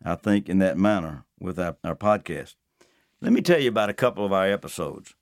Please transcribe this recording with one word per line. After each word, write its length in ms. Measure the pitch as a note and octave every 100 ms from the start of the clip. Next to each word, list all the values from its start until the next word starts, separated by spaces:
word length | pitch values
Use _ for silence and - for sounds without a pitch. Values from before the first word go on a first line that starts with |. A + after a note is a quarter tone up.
I 120 | F2+ E2+
think, 320 | G#2+ G2+ -
in 120 | F#2
that 180 | F#2+ D2+
manner 480 | G#2 G2+ D#2+ C#2+ - -
with 200 | F#2 F2
our, 160 | F2 D#2+
our 120 | - -
podcast. 600 | G#2 G#2 - D2 - - _ _ _ _ _ -
Let 120 | -
me 80 | A#3
tell 180 | F#3 E3+
you 100 | B2+
about 200 | A2 G#2
a 40 |
couple 320 | G#2 B2 - G2+
of 60 |
our 160 | F#2+ F#2+
episodes 640 | G2+ D2 - D2+ C#2 - _